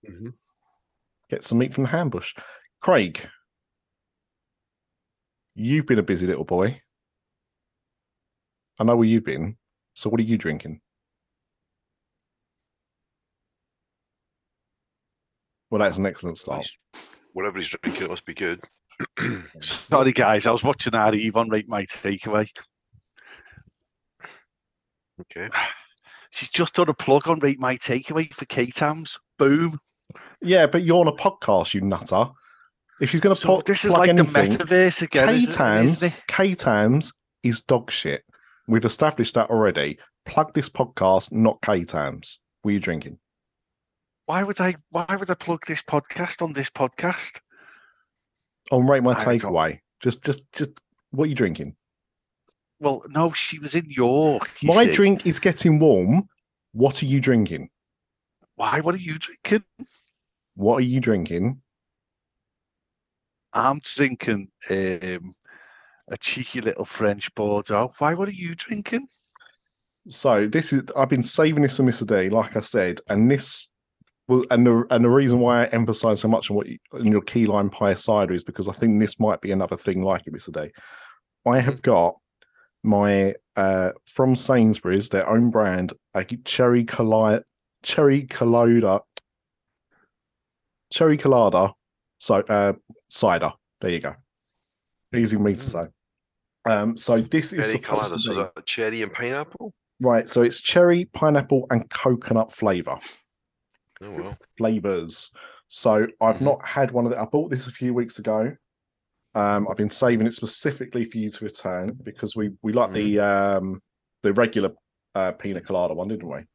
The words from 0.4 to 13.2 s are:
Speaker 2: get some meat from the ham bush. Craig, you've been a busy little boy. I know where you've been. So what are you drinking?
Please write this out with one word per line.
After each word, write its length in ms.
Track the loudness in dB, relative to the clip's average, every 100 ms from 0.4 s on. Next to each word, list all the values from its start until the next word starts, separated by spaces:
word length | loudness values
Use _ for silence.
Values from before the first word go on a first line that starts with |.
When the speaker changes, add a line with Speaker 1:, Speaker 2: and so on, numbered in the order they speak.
| _ _ _ _ _ _ _ _ _
Speaker 2:
get 160 | -10
some 140 | -2 0
meat 160 | 0
from 100 | -2
the 60 | -2
ham 180 | 0 -2
bush. 260 | -4 -10 -18 -20 -20 _ _
Craig, 480 | 2 2 2 -6 -16 _ _ _ _ _ _ _ _ _ _ _ _ _ _ _ _ _ _ _ _ _ _
you've 320 | -8 -2 0 2
been 120 | 0
a 40 |
busy 240 | 2 -2 -2
little 180 | -4
boy. 360 | -2 -2 -2 -4 _ _ _ _ _ _ _ _ _ _ _ _ _ _ _ _ _ _ _ _
I 60 |
know 120 | 2 4
where 100 | 4
you've 180 | 4 0
been. 320 | -6 -8 -10 _ _ _
So 160 | -8 -4
what 100 | -2
are 40 |
you 140 | 0 0
drinking? 420 | -2 -6 -10 -18 _ _ _ _ _ _ _ _ _ _ _ _ _ _ _ _ _ _ _ _ _ _ _ _